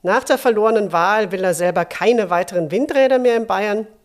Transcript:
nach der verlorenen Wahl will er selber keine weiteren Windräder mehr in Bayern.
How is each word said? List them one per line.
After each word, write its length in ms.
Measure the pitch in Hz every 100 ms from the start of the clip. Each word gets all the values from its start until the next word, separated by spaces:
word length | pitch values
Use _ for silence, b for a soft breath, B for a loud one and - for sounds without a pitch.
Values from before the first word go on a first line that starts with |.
nach 180 | 180 226
der 160 | 254 262
verlorenen 540 | 254 214 220 226 202
Wahl 400 | 165 175 214 202
will 100 | 190
er 120 | 185
selber 300 | 165 175 175
keine 460 | 165 - 190 240 190
weiteren 400 | 175 185 180 156
Windräder 480 | 185 294 285 262 262
mehr 180 | 247 233
in 120 | 226
Bayern. 400 | 190 208 208 214 _